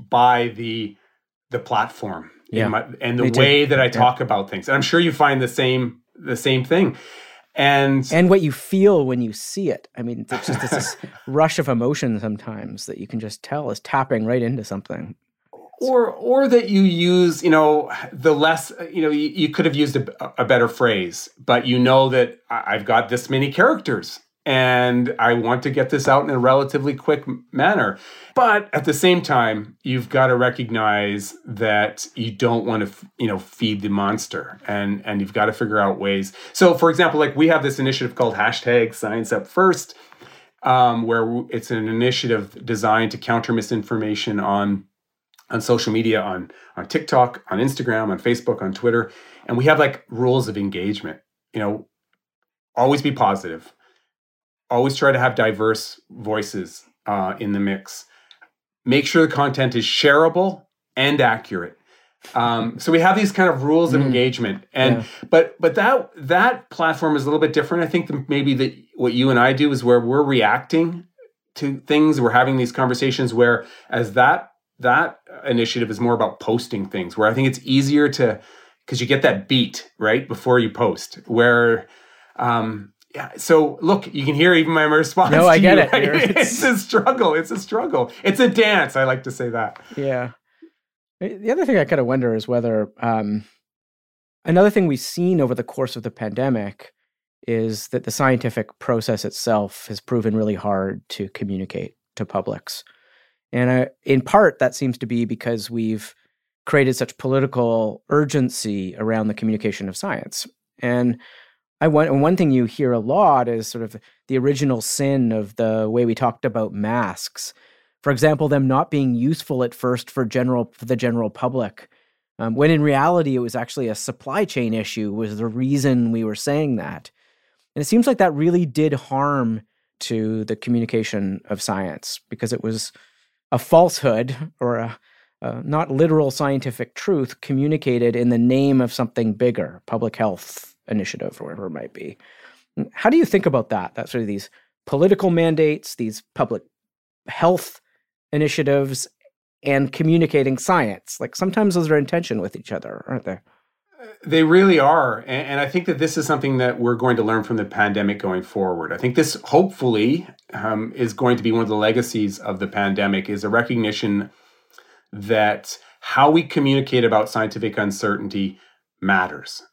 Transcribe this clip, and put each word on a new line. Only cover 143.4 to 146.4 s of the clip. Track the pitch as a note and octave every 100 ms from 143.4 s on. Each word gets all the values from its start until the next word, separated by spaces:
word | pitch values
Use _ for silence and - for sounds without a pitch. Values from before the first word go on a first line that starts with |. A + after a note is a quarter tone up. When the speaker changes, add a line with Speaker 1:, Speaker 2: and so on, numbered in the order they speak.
| F#3
Speaker 2:
about | C3 A2
that? | G#2 F2+
That | - -
sort | B2
of | G#2+
these | G2+ - _ _ _ -
political | C#3 F#3 G3+ F#3+
mandates, | E3+ E3 D#3 D#3 D3+ - -
these | A2+ G#2+ -
public | -